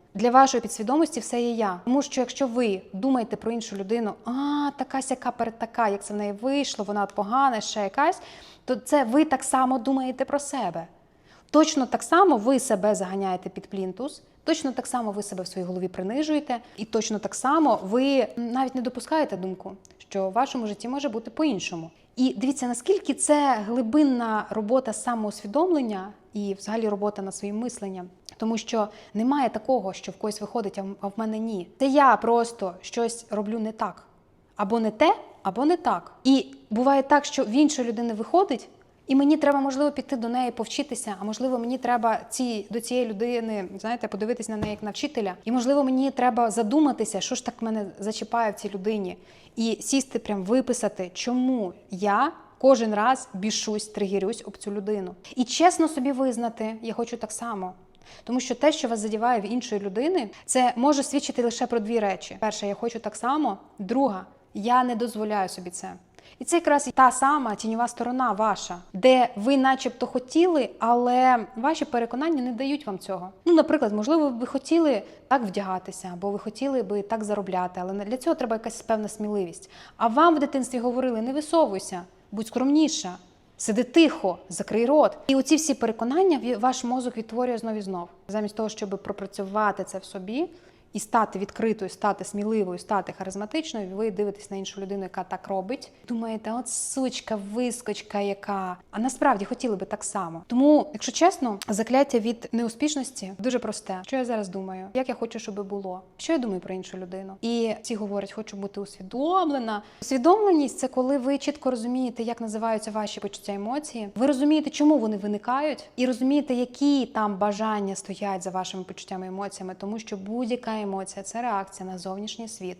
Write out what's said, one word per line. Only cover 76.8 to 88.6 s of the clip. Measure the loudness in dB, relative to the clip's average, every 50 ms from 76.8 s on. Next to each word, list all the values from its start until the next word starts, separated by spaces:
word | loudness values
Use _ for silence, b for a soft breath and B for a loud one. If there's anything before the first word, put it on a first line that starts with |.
би | -2 -2 -2 -4
так | -2 -2 -4 -4 -2
заробляти, | -2 -2 -2 -2 -2 -2 -2 -2 -2 -4 -6
але | -6 -6 -6 -6 -4
для | -4 -6
цього | -2 0 0 0
треба | 0 0 -2 -2
якась | -4 -4 -8 -10 -8
певна | -2 0 0 0 0 -4
сміливість. | -6 -6 -4 -2 -2 -2 -2 -4 -6 -12 -18 B B B B B B
А | 0 0
вам | 2 4 6 6 6 6
в | 4
дитинстві | 2 0 0 -2 -2 -2 -4 -2
говорили: | -2 0 0 0 0 0 0 -2
«Не | -2 -2
висовуйся, | -2 -4 -2 2 4 4 4 4 2 -4 -6 -8 -10 -10 -10 -14 _ _ _ _
будь | -8 -8 -6
скромніша, | -4 -2 0 2 4 6 6 6 4 2 -2 -6 -8 -10 -12 -16 _ _ _ _ _ _
сиди | -6 -4 0 0 0
тихо, | 0 4 6 6 6 6 4 2 -2 -2 -2 -2 -8 -10
закрий | -10 -10 -6 -2 0 2 4
рот». | 6 6 6 6 6 2 0 0
І | 2 2
оці | 2 4 4 2
всі | 4 4 2 0
переконання | 0 0 -2 -2 -2 -2 0 2 4 4 4 4 2
ві-, | 0 -2 -2 0
ваш | 0 0 0 0 -2
мозок | -2 -2 -2 -2 -4 -6
відтворює | -6 -8 -6 -4 -2 -2 -2 -2 -4
знов | -4 -6 -6
і | -6
знов. | -6 -6 -6 -8 -8 -10 -14 _ _ -6
Замість | -4 -4 -4 -4 -4
того, | -4